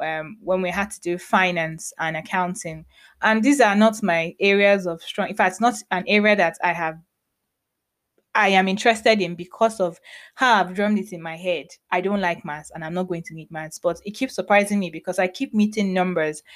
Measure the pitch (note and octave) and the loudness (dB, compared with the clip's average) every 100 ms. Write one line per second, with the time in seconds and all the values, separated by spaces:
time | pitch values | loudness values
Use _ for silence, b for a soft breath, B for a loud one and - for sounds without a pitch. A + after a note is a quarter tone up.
0 | D#3 D#3 D#3 A2 D#3+ F#3 F3+ F3 G3+ - | -6 -6 -8 -10 -4 -2 -2 -4 -6 -6
1 | F3 F3 - G3 F3+ F3 D#3+ D#3+ - - | -6 -6 0 2 2 0 -4 -8 -12 -8
2 | D#3+ D#3+ D3 F#3+ F3+ F3+ E3+ D#3+ - b | -6 -6 -4 -2 -2 -4 -10 -14 -16 b
3 | b b G#3 A3 A#3 C#4+ A3 G3+ A3 G#3+ | b b 0 2 4 4 4 6 4 4
4 | G3 E3 E3 - G3 G3 G3+ G3+ F3+ E3 | 0 0 -2 0 2 4 4 4 0 -8
5 | - - F3+ G#3 F#3+ F#3 A#3 G#3+ - F#3 | -8 -6 -4 0 0 2 0 0 -4 -4
6 | F3 G#3 G#3 G3+ E3+ - F3 E3+ D#3+ D#3+ | 2 2 4 4 2 0 -2 -2 -4 -6
7 | _ _ _ _ _ _ _ _ _ _ | _ _ _ _ _ _ _ _ _ _
8 | _ _ _ - G3+ F#3+ F#3+ G3 A#3+ A3 | _ _ _ 2 4 4 2 2 2 2
9 | A#3+ G#3+ E3+ E3+ F3 - A3+ G#3+ F3+ E3 | 4 2 0 -6 -12 -2 0 0 -4 -4
10 | B B B B C4 G#3+ F3 F#3 G#3 G#3 | B B B B 4 4 2 0 0 0
11 | F#3 F3 E3 E3 F#3 E3 C3+ - _ F3+ | -2 -10 -12 -8 -4 -4 -6 -18 _ -2
12 | F#3 G3+ F3+ E3+ D#3 D3 - D#3+ D#3+ F3 | 0 0 0 -2 -6 -10 -12 -12 -8 -6
13 | F#3 E3+ - D#3+ D#3 D#3+ D#3 - F3 E3+ | -4 -6 -8 -14 -14 -12 -12 -6 -4 -4
14 | - G#3 C4 - - G3+ G3+ G3+ F3+ D#3+ | -6 -8 -6 -4 2 2 4 0 -4 -6
15 | - F3+ F#3 - C4+ G#3+ G#3 G#3+ G3 F#3 | -6 -2 -2 -4 -4 0 0 0 -2 0
16 | F#3 E3+ D#3 D3+ - | 0 0 -4 -6 -14